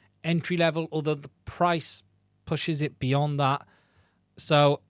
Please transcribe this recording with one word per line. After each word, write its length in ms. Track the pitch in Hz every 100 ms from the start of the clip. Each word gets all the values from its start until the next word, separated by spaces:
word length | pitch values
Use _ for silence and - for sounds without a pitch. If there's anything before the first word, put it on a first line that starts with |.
| _ _
entry 320 | 160 170 - 175
level, 320 | 165 156 160
although 220 | 156 151 151
the 140 | 143 _
price 600 | - - 175 170 - - - _ _ _ -
pushes 360 | 160 - 151
it 180 | 147 -
beyond 380 | 127 135 147 143
that. 260 | 135 139 - _ _ _ _ _ _ -
So 420 | - 147 147 143